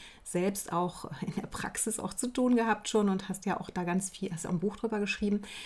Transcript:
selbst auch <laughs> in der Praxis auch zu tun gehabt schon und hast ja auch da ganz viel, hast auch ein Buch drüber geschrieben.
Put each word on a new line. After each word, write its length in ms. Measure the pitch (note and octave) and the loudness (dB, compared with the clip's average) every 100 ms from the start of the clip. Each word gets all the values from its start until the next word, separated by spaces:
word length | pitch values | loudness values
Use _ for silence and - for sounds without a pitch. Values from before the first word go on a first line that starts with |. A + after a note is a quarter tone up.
| - - | -16 -16
selbst 480 | - F3 F#3+ G3 - | -4 0 0 0 -2
auch 340 | E3+ F3 - - | 0 0 -2 -10
<laughs> 160 | - | -6
in 120 | - - | -4 -4
der 120 | - | -4
Praxis 520 | - - - A3 - | -6 -4 -2 -2 -2
auch 140 | G3 | -4
zu 140 | - B3 | -4 -2
tun 280 | B3+ B3+ A#3+ | 2 4 6
gehabt 320 | A3+ G#3+ - | 4 2 2
schon 200 | A3 G3+ | 4 4
und 200 | F#3+ - | 2 -2
hast 160 | F#3+ G3 | -4 0
ja 140 | F3+ | -2
auch 100 | - | -2
da 140 | F#3 | -2
ganz 260 | F3 F#3 F#3+ | 2 2 0
viel, 220 | - F#3+ | -4 -4
hast 160 | E3 - | -4 -2
auch 40 | |
ein 80 | F3+ | 0
Buch 180 | G3 G3+ | 0 0
drüber 220 | A3+ G#3 | -2 0
geschrieben. 420 | G3+ - G#3 G3+ - - | 0 0 2 2 -2 -12